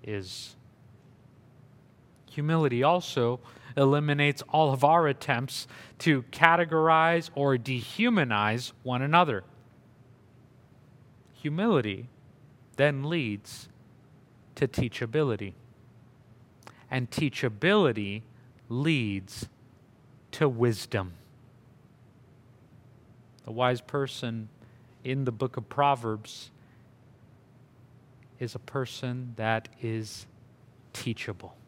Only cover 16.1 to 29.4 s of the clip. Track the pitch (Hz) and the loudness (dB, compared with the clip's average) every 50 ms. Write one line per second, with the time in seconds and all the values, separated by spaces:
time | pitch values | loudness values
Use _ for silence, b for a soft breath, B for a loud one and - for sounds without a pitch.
16.1 | - - - _ - - - _ _ _ - B B B B B 127 127 123 117 | -20 -20 -20 _ -20 -20 -20 _ _ _ -20 B B B B B -4 -4 -4 -4
17.1 | - - 151 - - - - 127 107 101 147 175 202 214 190 139 113 107 104 98 | -4 -2 -2 -2 -2 -2 -4 -4 -4 0 0 2 4 4 4 2 2 0 -4 -4
18.1 | 101 110 113 - b b b b b b - - 113 123 143 160 160 139 117 104 | -6 -8 -10 -14 b b b b b b -12 -8 -6 -2 0 0 0 0 0 -2
19.1 | 98 98 95 - - - - - _ _ - _ _ _ _ _ _ _ _ _ | -4 -6 -8 -10 -14 -14 -14 -14 _ _ -20 _ _ _ _ _ _ _ _ _
20.1 | - - _ _ - - 160 143 123 113 120 120 110 98 - - - 107 95 90 | -20 -20 _ _ -4 0 0 0 2 2 2 2 2 -2 -6 -6 -4 -4 -4 -6
21.1 | 85 - - - - - - - - - _ - - - _ - _ _ - - | -12 -18 -20 -20 -20 -20 -20 -20 -20 -20 _ -20 -20 -20 _ -20 _ _ -20 -20
22.1 | _ - - - - _ _ - - _ - _ - - - - - - _ _ | _ -20 -20 -20 -20 _ _ -20 -20 _ -20 _ -20 -20 -20 -20 -20 -20 _ _
23.1 | - - - _ _ - _ - 110 117 127 123 127 120 - - - 143 139 131 | -20 -20 -20 _ _ -20 _ -12 -2 0 2 2 2 0 -6 -6 -4 -4 -4 -4
24.1 | - - - 120 113 113 110 107 - _ b b b b b b b b b 127 | -6 -8 -8 -8 -6 -8 -10 -12 -16 _ b b b b b b b b b -4
25.1 | 131 139 135 123 113 104 135 127 - - 107 - - - 143 143 139 123 113 113 | -4 -2 -2 -2 -2 -2 -4 -4 -4 -8 -10 -6 0 2 4 4 4 2 0 -6
26.1 | 107 107 110 - - - - - - b b b b b b b b b - - | -6 -6 -8 -14 -18 -18 -18 -20 -20 b b b b b b b b b -20 -20
27.1 | - _ - - - _ - _ - - - _ _ - - - - - - - | -20 _ -20 -20 -20 _ -20 _ -20 -20 -20 _ _ -20 -20 -20 -20 -20 -20 -20
28.1 | - - - - - - 127 117 - 117 - - - 139 131 120 - - - 127 | -20 -20 -20 -20 -12 -10 -10 -10 -10 -12 -16 -8 -6 -6 -6 -6 -8 -10 -8 -8
29.1 | 123 123 127 123 117 110 | -8 -8 -10 -12 -10 -4